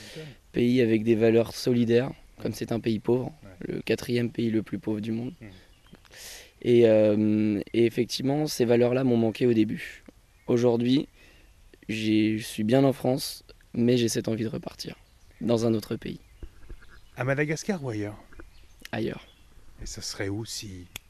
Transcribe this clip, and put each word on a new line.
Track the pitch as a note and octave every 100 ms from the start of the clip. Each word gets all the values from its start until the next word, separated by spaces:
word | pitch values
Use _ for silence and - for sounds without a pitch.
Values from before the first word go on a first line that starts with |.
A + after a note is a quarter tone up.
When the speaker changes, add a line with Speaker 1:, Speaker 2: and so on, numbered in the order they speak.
| -
Speaker 1:
Mhm. | D#3+ D#3 A#2 _
Speaker 2:
Pays | - A#2+ B2+
avec | A2+ A2
des | A2
valeurs | A2 A#2 A2+ A2
solidaires, | - C3+ A#2+ A#2 A#2 C3+ - - -
comme | -
c'est | G#2+ A#2
un | A2+
pays | A#2 G#2+
pauvre, | - B2 B2+ D#3+
Speaker 1:
Ouais. | G2+ F#2 -
Speaker 2:
le | -
quatrième | - A2 - A#2+ A#2
pays | - A#2
le | A2
plus | F#2+ G2+
pauvre | A2 G#2+
du | A2
monde. | A2+ B2 F3+
Speaker 1:
Mhm. | G#2+ F#2+ - _ - - - - - - - -
Speaker 2:
Et, | - A#2+ A#2
euh, | A2 G#2+ G#2+ G#2+ G#2+ G#2+ G2+ -
et | A2+
effectivement, | A#2 B2+ A2+ - C3 D3 D3+
ces | -
valeurs-là | A#2 A#2+ A#2+ B2+
m'ont | C3+ A#2
manqué | A2+ G#2
au | B2
début. | A2+ G#2+ D#3+ - - - - _ _ -
Aujourd'hui, | A#2+ B2 A#2 A#2+ C3+ - - - - - _ - - -
j'ai, | A2 A2 G#2+ G#2+ A2
je |
suis | A2 -
bien | A2 C3
en | C#3
France, | B2+ B2+ C#3 - - - - _
mais | - A#2 B2
j'ai | A2+
cette | A#2+ A2+
envie | A2
de | A2
repartir | - - - - - _ _ - -
dans | G#2 A#2
un | A#2
autre | A2 -
pays. | A2+ - - - - - - - - - - - -
Speaker 1:
À |
Madagascar | B2+ C3+ D3+ D#3 - F#3
ou | C3+
ailleurs ? | G#2+ G#2 G#2 - - - - - - -
Speaker 2:
Ailleurs. | A#2 A2 - - - - - - -
Speaker 1:
Et | -
ça | -
serait | - - G2+
où | G2+
si | A2+ - G#2+ F#2 F2 -